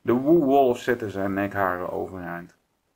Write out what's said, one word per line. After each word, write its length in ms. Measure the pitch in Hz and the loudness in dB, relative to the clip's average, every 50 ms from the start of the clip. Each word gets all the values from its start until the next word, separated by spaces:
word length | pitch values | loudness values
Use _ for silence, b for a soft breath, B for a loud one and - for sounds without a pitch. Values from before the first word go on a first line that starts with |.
De 120 | _ - | _ 0
woewolf 640 | 117 123 131 143 165 175 151 131 135 139 139 127 120 120 | 0 0 4 4 4 4 4 4 4 4 4 4 2 0
zette 320 | - - 123 113 113 104 | 0 -4 -2 -2 -2 -8
zijn 220 | 92 98 98 101 | -6 -4 -4 -2
nekharen 580 | 98 98 101 101 98 101 98 92 90 90 90 - | -2 -2 -2 -2 -2 0 0 0 0 -2 -4 -6
overeind. 680 | - 92 92 92 95 95 87 85 87 85 87 87 _ _ _ _ _ _ _ _ _ | -6 -6 -6 -8 -8 -12 -12 -10 -10 -12 -14 -16 _ _ _ _ _ _ _ _ _